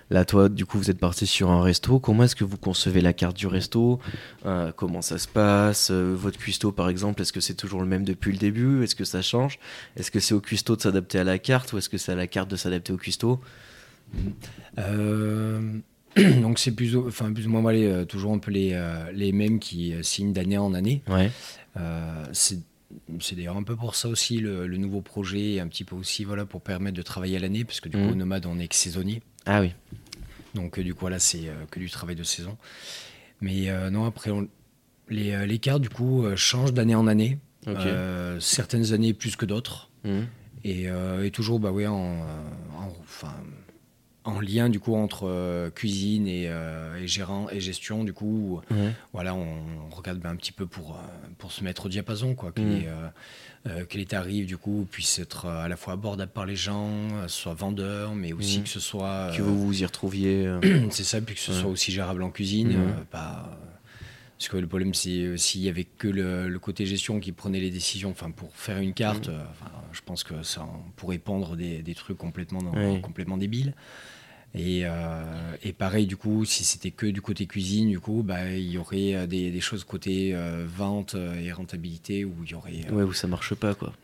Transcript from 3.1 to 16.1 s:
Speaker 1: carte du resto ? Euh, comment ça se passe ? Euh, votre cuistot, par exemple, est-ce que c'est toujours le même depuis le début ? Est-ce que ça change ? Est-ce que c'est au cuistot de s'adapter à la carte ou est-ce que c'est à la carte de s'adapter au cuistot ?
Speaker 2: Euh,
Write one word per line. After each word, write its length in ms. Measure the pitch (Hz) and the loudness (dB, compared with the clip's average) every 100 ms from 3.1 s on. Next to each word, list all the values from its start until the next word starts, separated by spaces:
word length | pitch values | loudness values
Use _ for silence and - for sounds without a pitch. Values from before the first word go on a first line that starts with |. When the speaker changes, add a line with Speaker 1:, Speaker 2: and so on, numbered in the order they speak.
Speaker 1:
carte 220 | 87 87 90 | 6 2 0
du 80 | 98 | 0
resto ? 540 | 92 - 117 120 123 - - - - 95 | 0 2 4 4 4 0 -8 -10 -8 -2
Euh, 240 | 90 82 - | 0 0 -2
comment 280 | 90 85 | -2 -2
ça 160 | - 85 | -2 -4
se 80 | - | 0
passe ? 600 | 113 104 101 104 104 - | 4 6 8 6 6 4
Euh, 240 | 92 92 92 | 4 4 2
votre 240 | 98 - | 0 -2
cuistot, 320 | - 95 104 | -2 0 2
par 180 | 95 90 | 2 2
exemple, 320 | 90 104 101 | 2 0 0
est-ce 120 | 90 | -2
que 80 | 95 | -2
c'est 120 | - | -2
toujours 280 | 90 95 95 | -2 -4 -2
le 40 | 92 | 2
même 180 | 92 | 2
depuis 280 | 98 90 104 | 2 0 0
le 80 | 98 | 2
début ? 440 | 104 107 127 135 | 2 4 4 4
Est-ce 120 | 113 - | 4 0
que 80 | |
ça 180 | 95 92 | -2 -2
change ? 380 | - 120 139 - - - - - | 2 2 2 -2 -12 -16 -12 -8
Est-ce 140 | - | -2
que 100 | 104 | 0
c'est 140 | - | 4
au 60 | 107 | 2
cuistot 340 | - 104 - 113 | 2 0 2 2
de 60 | |
s'adapter 380 | 104 98 90 95 | 4 2 2 2
à 40 | |
la 140 | 92 92 | 4 2
carte 340 | - 127 127 | 4 2 2
ou 40 | 104 | -4
est-ce 120 | - | -4
que 100 | 98 | -4
c'est 140 | - | -2
à 20 | 90 | -2
la 100 | 90 | -2
carte 240 | 98 92 | -2 -2
de 60 | 95 | -2
s'adapter 380 | 92 90 85 | 0 -2 -2
au 40 | 95 | -4
cuistot ? 420 | - 95 113 127 - - - - - - - - 98 - - - - - | -4 0 2 2 -2 -20 -20 -20 -20 -20 -10 -4 -4 -6 -12 -18 -12 -6
Speaker 2:
Euh, 840 | 98 104 104 107 107 107 110 110 110 110 - _ _ | -2 0 2 2 2 0 0 -2 -2 -4 -8 _ _